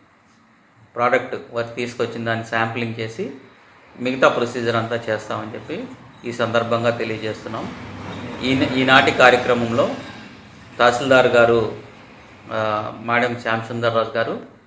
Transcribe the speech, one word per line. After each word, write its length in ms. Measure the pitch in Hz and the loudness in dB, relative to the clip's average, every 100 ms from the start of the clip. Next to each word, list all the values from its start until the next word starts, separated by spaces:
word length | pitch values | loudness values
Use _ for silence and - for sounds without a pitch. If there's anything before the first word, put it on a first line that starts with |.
| _ _ _ _ _ _ _ _ - | _ _ _ _ _ _ _ _ -14
ప్రోడక్ట్ 420 | 117 123 127 127 117 - | -2 2 2 0 -10 -6
వారు 140 | 117 113 | -6 -6
తీసుకొచ్చిన 580 | - 120 - 113 117 | -6 -8 -4 -4 -2
దాన్ని 200 | 113 113 | -4 -4
శాంప్లింగ్ 560 | 113 113 113 120 117 113 | -2 -2 -2 -2 -6 -6
చేసి 300 | 113 - 233 - - - - - - - | -8 -6 -8 -10 -20 -20 -20 -20 -20 -8
మిగతా 280 | 123 131 151 | -6 2 2
ప్రొసీజర్ 480 | 127 117 123 117 113 | 2 -4 -2 -2 -2
అంతా 240 | 110 120 113 | -2 -4 -2
చేస్తామని 460 | 107 - 110 107 | -4 -4 -8 -8
చెప్పి 300 | 113 - 175 254 - - - | -12 -10 -10 -10 -16 -20 -12
ఈ 80 | 120 | -10
సందర్భంగా 580 | 117 113 117 113 117 117 | -4 0 0 0 0 0
తెలియజేస్తున్నాం. 840 | 113 113 110 107 104 113 117 - - - - - - - - | -2 -4 -4 -6 -8 -8 -8 -10 -12 -14 -12 -12 -10 -10 -6
ఈ, 220 | 123 131 | -2 0
ఈనాటి 460 | 131 131 131 135 156 | 0 0 6 6 6
కార్యక్రమంలో 840 | 147 127 - - 120 113 120 180 - - - - - - - - - | 8 8 8 4 0 2 2 0 -2 -12 -16 -18 -20 -20 -20 -20 2
తహసీల్దార్ 480 | 120 120 139 131 123 | 2 4 4 6 6
గారు, 500 | 120 117 117 107 - - - - - - - - | 6 6 4 2 -6 -16 -20 -20 -20 -20 -20 -10
ఆ, 400 | 113 110 107 113 113 | -4 -2 -2 -4 -8
మాడెం 400 | 113 117 123 117 | -2 0 0 -2
శ్యామ్ 280 | 117 113 113 | -2 -2 -2
సుందర్ 260 | 117 117 | 0 2
రాజు 160 | 113 110 | 2 0
గారు 300 | 117 117 220 - - | -2 -2 -4 -10 -20